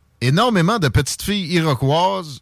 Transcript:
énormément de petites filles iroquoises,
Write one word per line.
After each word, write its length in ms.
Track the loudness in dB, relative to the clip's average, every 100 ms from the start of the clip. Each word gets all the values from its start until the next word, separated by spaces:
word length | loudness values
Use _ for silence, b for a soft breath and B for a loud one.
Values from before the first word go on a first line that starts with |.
| _ _
énormément 600 | 0 2 2 2 2 2
de 80 | 2
petites 340 | 0 0 -4
filles 320 | -4 -4 -2
iroquoises, 840 | 0 0 0 0 2 0 -2 -8 -14